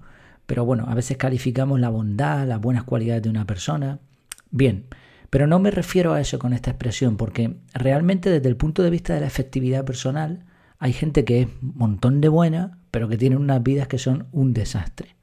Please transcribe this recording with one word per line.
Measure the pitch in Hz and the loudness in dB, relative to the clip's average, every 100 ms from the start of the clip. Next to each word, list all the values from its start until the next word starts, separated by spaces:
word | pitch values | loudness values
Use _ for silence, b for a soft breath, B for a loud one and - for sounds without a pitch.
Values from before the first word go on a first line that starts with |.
| B B B B - | B B B B -6
Pero | 120 | -2
bueno, | 120 120 120 | 0 0 0
a | |
veces | 117 123 127 | -4 -4 -2
calificamos | 131 127 131 120 135 135 | -2 -2 -2 0 0 2
la | 120 | 0
bondad, | 113 107 104 147 143 131 | 0 -2 -2 0 0 -2
las | 113 | -2
buenas | 117 123 | 0 -2
cualidades | - 120 113 117 | 0 -2 0 0
de | 113 | 0
una | 110 | -2
persona. | 104 98 - 151 135 143 _ _ - - _ | -2 -4 -4 -4 -4 -6 _ _ -20 -20 _
Bien, | 123 131 95 - B B B B | 2 2 2 -6 B B B B
pero | 135 147 | 2 4
no | 175 | 4
me | 202 | 4
refiero | 190 175 185 165 | 0 0 2 2
a | 151 | 2
eso | 135 127 | -2 -2
con | 127 | -2
esta | 123 127 | -2 -2
expresión, | 123 120 - 127 104 | -4 -4 0 0 0
porque | 107 - 113 - - | -2 -2 -4 -4 -10
realmente | 120 131 143 170 190 196 | -2 2 2 2 2 2
desde | 160 131 | 2 2
el | 123 | 0
punto | 156 156 | 0 2
de | 175 | 2
vista | 170 - | 2 -2
de | 165 | -2
la | 143 | -2
efectividad | - 127 135 127 131 | -2 -4 -2 0 -2
personal, | 135 127 131 147 156 175 b b b b | -2 -4 -4 -4 -4 -6 b b b b
hay | 131 | -2
gente | 123 156 147 | 0 0 2
que | 127 120 | 2 2
es | 123 - | 2 -2
un | 127 | -8
montón | - 113 98 123 143 | -2 0 2 2 4
de | 156 | 4
buena, | 160 170 160 185 - _ | 4 4 0 -4 -10 _
pero | 113 110 | -4 -2
que | 110 | 0
tiene | 131 139 | 2 2
unas | 143 135 | 2 2
vidas | 123 139 135 | 2 0 -2
que | 131 | -4
son | 131 135 - | -2 -2 -2
un | 147 131 | 0 0
desastre. | 110 104 107 - - - _ | 0 -2 -4 -6 -8 -16 _